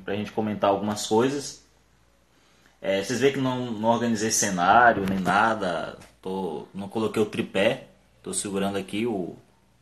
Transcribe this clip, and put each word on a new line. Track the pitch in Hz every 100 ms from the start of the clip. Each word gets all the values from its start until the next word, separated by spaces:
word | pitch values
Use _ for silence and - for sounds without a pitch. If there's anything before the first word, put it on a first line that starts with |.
| -
pra | 101
gente | 101
comentar | - 107 98 101
algumas | 98 104 104 -
coisas. | 110 135 143 - - _ _ _ _ _ _ _ _ _ _ _ _
É, | - 98
vocês | 98 120
veem | 135
que | 139
não, | 131 127 123
não | 104 110
organizei | 117 120 110 110
cenário | - 107 90 87 110 120 101 95
nem | 95
nada, | 87 98 113 110 92 80 - - - _
tô, | 92 95 90 73 -
não | 95 98
coloquei | 113 107 113
o | 107
tripé, | - 104 95 107 139 - _ _ _
tô | 90
segurando | 92 104 95 98 98
aqui | 92 101 117
o, | 101 82 - _ _ _ _